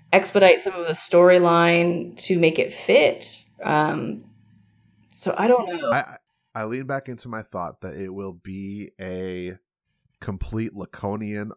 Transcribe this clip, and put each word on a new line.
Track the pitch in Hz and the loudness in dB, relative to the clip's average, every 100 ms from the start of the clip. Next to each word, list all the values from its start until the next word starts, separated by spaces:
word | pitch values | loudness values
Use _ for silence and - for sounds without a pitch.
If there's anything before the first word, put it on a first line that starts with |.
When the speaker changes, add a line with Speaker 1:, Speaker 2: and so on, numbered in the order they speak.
| _ | _
Speaker 1:
expedite | 196 196 202 185 - | 2 2 6 6 6
some | 190 | 2
of | 180 170 | -6 -4
the | |
storyline | 165 - 175 180 180 175 170 170 170 175 175 - - - | -6 2 6 8 6 6 4 4 4 2 -2 -6 -8 -2
to | 180 | 2
make | 160 - | 2 2
it | - | -2
fit. | - - 240 302 - - - - - | -4 2 4 4 2 -6 -10 -14 -8
Um, | - 151 151 151 113 - - _ _ _ _ _ _ _ _ | -2 0 0 -2 -6 -10 -16 _ _ _ _ _ _ _ _
so | - 190 - | -8 -4 0
I | 226 | 2
don't | 247 220 | 2 0
know. | 311 285 | -4 -2
Speaker 2:
I, | 139 - 117 _ _ _ | -2 -4 -12 _ _ _
I | 113 110 | -10 -8
lean | 127 135 | -8 -8
back | 135 135 | -8 -10
into | 120 123 | -14 -12
my | 110 | -12
thought | 110 95 85 - | -10 -10 -10 -10
that | 92 80 | -14 -10
it | 95 | -10
will | 98 98 | -10 -12
be | 87 98 95 98 101 101 - | -12 -14 -12 -10 -12 -14 -14
a | 92 92 92 90 90 92 _ _ _ _ _ _ | -12 -10 -8 -8 -10 -12 _ _ _ _ _ _
complete | - 98 - 110 113 | -10 -8 -8 -6 -8
Laconian | 101 90 - 101 107 107 104 107 | -10 -14 -10 -8 -6 -8 -8 -10